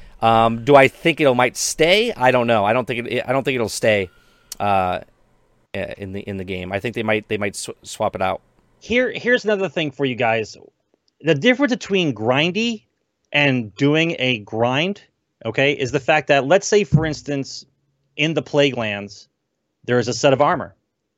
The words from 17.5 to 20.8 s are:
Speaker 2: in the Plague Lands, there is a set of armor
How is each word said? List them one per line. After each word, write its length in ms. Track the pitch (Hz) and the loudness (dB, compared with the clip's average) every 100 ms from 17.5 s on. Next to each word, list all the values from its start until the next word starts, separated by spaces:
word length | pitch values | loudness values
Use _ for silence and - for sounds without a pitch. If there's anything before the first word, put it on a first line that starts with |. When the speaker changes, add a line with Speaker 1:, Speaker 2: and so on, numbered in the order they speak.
| - - _ _ _ _ - | -12 -20 _ _ _ _ -4
Speaker 2:
in 180 | 156 | -2
the 80 | 151 | -2
Plague 340 | - 147 143 120 | -2 2 2 0
Lands, 520 | 110 101 101 - - _ _ _ _ _ | -4 -4 -8 -16 -20 _ _ _ _ _
there 140 | - 123 | -2 0
is 100 | 117 | 0
a 40 | |
set 200 | - 147 | 2 2
of 80 | 131 | 4
armor 340 | 147 165 90 _ | 2 0 -6 _